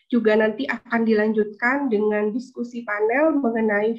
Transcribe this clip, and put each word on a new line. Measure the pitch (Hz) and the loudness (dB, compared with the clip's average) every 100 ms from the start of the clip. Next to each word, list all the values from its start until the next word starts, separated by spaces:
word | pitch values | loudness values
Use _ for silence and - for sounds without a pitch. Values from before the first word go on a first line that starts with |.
| _ | _
Juga | 240 214 | 0 2
nanti | 214 220 220 269 | 2 2 -2 -6
akan | 240 - 233 226 | -8 -4 -2 2
dilanjutkan | 214 214 214 208 - 240 285 269 | 2 2 0 -2 -2 -2 0 0
dengan | 208 214 214 208 | 0 0 0 -2
diskusi | 233 - - 240 240 | -4 -8 -10 -10 -10
panel | 233 208 220 262 320 285 | -8 -2 0 2 2 2
mengenai | 247 226 220 202 214 | 0 0 0 0 0